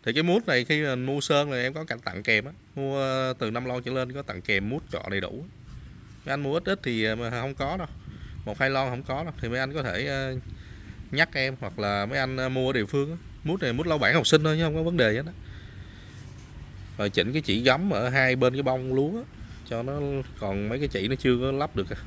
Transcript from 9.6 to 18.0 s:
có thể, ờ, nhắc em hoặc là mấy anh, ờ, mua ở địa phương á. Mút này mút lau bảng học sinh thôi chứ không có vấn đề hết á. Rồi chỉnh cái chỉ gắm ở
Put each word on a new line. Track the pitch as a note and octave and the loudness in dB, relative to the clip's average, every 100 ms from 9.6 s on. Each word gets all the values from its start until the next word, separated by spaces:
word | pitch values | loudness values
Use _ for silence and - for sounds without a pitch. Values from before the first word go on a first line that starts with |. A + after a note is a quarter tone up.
| C3+ | -2
có | D3+ | -2
thể, | C3 F2+ C#3 | -2 -2 -2
ờ, | C3+ C3+ C3 - - - - - - - | -2 -2 -4 -8 -14 -14 -16 -16 -14 -4
nhắc | C3+ E3 | 2 2
em | C#3 C3+ C3 | 4 0 0
hoặc | G#2 F2 | -6 0
là | G2+ G2+ G2+ | 2 2 2
mấy | C#3 | 0
anh, | C3 C3 | 0 0
ờ, | C3 | 0
mua | C3 B2+ | 2 2
ở | |
địa | C3 | 2
phương | G#2 C#3+ C#3+ | 2 0 0
á. | E3+ - - | -4 -12 -6
Mút | D3+ F#3+ | -2 0
này | C#3 | 0
mút | A#2+ E3+ | 0 2
lau | D3+ | 4
bảng | G#2+ | 6
học | D3+ A#2 | 6 6
sinh | D#3 | 6
thôi | D#3 D#3 | 6 4
chứ | |
không | E3 | 2
có | D#3 | 2
vấn | E3 F3 | 0 6
đề | A2+ | 6
hết | A2+ D#3 | 4 -2
á. | - - - - - - - - - - - - - - - - - | -12 -14 -14 -14 -16 -16 -16 -16 -16 -16 -16 -16 -16 -14 -14 -14 -2
Rồi | G#2 | 0
chỉnh | G2 F#2+ | 2 2
cái | D3+ | 0
chỉ | D3 G#2 | 0 4
gắm | B2+ C3 G3 | 4 4 2
ở | A2+ | 2